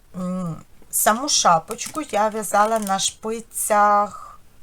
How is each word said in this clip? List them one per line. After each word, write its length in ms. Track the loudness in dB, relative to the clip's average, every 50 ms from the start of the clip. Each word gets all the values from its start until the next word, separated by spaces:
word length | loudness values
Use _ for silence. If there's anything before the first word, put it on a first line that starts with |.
| -20 -16 -10
М, 460 | -8 -6 -6 -6 -6 -6 -6 -8 -10 -12 -20 -20 -20 -16 -8
саму 380 | -4 0 2 2 2 2 0 -2
шапочку 720 | 0 2 4 4 4 4 2 -2 -10 -8 -8 -8 -8 -8
я 260 | -8 -4 0 0 0
в'язала 520 | 0 0 -4 -6 0 2 2 2 4 2 -2
на 200 | -2 -2 -2 -2
шпицях 1400 | -2 -4 -4 -6 -8 -8 -8 -8 -10 -12 -8 -6 -2 2 4 4 4 6 4 4 2 0 -4 -14 -16 -18 -20 -20 -20 -20 _ -20